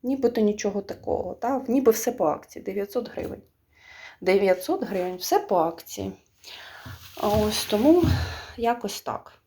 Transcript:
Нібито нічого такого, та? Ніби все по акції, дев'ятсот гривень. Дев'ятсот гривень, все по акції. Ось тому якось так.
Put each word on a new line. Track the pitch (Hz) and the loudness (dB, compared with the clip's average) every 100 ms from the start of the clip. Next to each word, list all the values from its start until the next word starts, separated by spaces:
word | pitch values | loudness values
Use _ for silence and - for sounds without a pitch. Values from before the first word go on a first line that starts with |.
Нібито | 247 269 240 240 | -4 0 0 4
нічого | 214 208 208 202 | 2 2 -2 -4
такого, | 202 180 - - 180 | -8 -10 -4 -2 -2
та? | - 240 269 262 | -4 -2 -2 0
Ніби | 254 254 | 2 4
все | 220 - | 2 0
по | 226 160 | 0 0
акції, | 147 - - - | 0 -8 -12 -8
дев'ятсот | 190 202 254 226 | -6 -4 -6 -8
гривень. | - - - _ _ _ _ - - - - | -10 -10 -12 _ _ _ _ -20 -20 -20 -6
Дев'ятсот | 180 190 196 180 - 381 | 2 4 4 2 0 -2
гривень, | 185 190 180 180 | -2 -4 -4 -6
все | - - | 0 0
по | 392 185 | 2 2
акції. | 165 170 - - - 196 _ _ - - - - - - - - | 2 -2 -14 -8 -8 -8 _ _ -20 -18 -18 -18 -18 -18 -18 -4
Ось | 214 208 214 214 - | 0 2 2 0 -2
тому | 208 262 349 330 - - - - - | 2 6 6 6 2 0 -8 -14 -2
якось | 233 240 208 - | -2 0 -4 -8
так. | - 107 - - | -8 -8 -10 -20